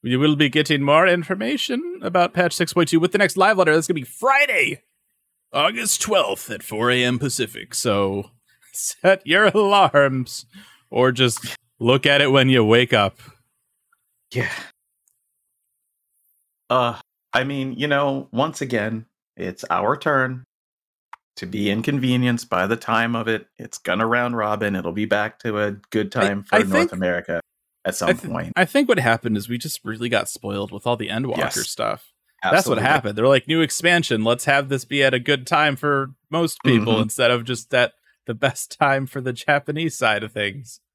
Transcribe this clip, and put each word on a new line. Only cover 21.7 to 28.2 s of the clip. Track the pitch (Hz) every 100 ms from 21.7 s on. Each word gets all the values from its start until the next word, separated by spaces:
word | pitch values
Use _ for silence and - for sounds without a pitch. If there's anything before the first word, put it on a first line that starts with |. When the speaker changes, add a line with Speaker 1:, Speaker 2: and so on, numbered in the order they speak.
Speaker 2:
inconvenienced | 104 113 139 127 123 123 117 -
by | 92 95
the | 113
time | - 113 117
of | 117 110
it. | 107 - _
It's | 120 -
gonna | - 92 113
round | 120 123 120
robin. | 107 104 107
It'll | 95 87
be | 90
back | 107 104 107 -
to | 120 104
a | 104 101 _
good | 110 101 123
Speaker 1:
I, | 101
Speaker 2:
time | 101
for | 101 -
Speaker 1:
I |
Speaker 2:
North | 98
Speaker 1:
think, | 95 339
Speaker 2:
America | 92 90 87 - 85 - _ _ _
at | 95
some | - 87
Speaker 1:
I |
th-, | 185